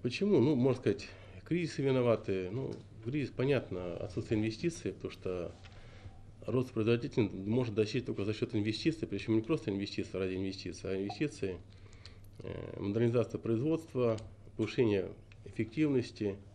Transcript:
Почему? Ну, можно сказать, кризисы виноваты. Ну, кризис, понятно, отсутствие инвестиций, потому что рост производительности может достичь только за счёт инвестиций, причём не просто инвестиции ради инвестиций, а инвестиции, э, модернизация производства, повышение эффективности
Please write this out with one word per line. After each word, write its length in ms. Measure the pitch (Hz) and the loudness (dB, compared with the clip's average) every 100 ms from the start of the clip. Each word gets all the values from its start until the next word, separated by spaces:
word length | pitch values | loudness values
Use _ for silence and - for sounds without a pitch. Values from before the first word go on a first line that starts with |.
Почему? 380 | 123 - 202 175 | -2 0 6 6
Ну, 160 | 127 135 | 8 6
можно 240 | 131 123 | 4 4
сказать, 280 | - - - - - - | 2 2 -2 -14 -16 -16
кризисы 380 | - 170 160 - | -2 0 0 0
виноваты. 680 | 135 131 120 110 113 95 90 | 2 4 6 4 2 -2 0
Ну, 220 | 117 127 110 - - | -4 -4 -8 -12 -10
кризис, 260 | 110 147 120 | -4 -2 -2
понятно, 640 | - 131 131 - 90 90 85 | 0 2 2 0 -6 -4 -6
отсутствие 420 | 92 - - 110 | -4 -6 2 2
инвестиций, 520 | 110 110 175 - 98 | 2 0 -4 -2 -6
потому 200 | 98 95 | -6 -10
что 400 | - 95 90 82 - - - - - - - - - - | -6 -4 -4 -4 -8 -16 -16 -16 -14 -14 -14 -18 -12 -2
рост 260 | 120 127 | 0 0
производительности 640 | 113 110 117 120 - 101 | 2 4 4 2 2 2
может 400 | 95 98 120 117 | 0 0 0 2
достичь 300 | 104 107 131 | 2 2 0
только 200 | 120 110 | -2 -2
за 100 | 101 | -2
счёт 200 | 104 117 | 0 0
инвестиций, 540 | 107 107 107 165 - - | 2 0 2 0 0 -4
причём 260 | 98 - | -4 2
не 60 | 110 | 2
просто 300 | 110 120 - | 2 -2 0
инвестиции 460 | 98 98 - 92 92 | -2 -2 -4 -4 -2
ради 200 | 95 92 | 0 0
инвестиций, 540 | 95 95 92 85 95 | -2 -4 -8 -8 -4
а 60 | 95 | -2
инвестиции, 600 | 101 - 151 - 98 87 - - - - - - - - | -2 -2 -4 -2 -4 -4 -12 -18 -18 -16 -16 -16 -18 -12
э, 400 | - 87 - - | -10 -8 -8 -4
модернизация 580 | 98 104 120 120 110 - | -2 2 4 4 2 -2
производства, 800 | 113 113 147 160 - 131 120 110 - - - - | 0 2 2 0 -2 2 2 2 -4 -16 -14 -2
повышение 540 | 107 - 117 101 90 - - - - | 0 4 6 4 2 -8 -18 -18 -10
эффективности 920 | - 107 - 156 131 - - 104 98 - | -4 -4 2 4 4 0 -2 -2 -2 -10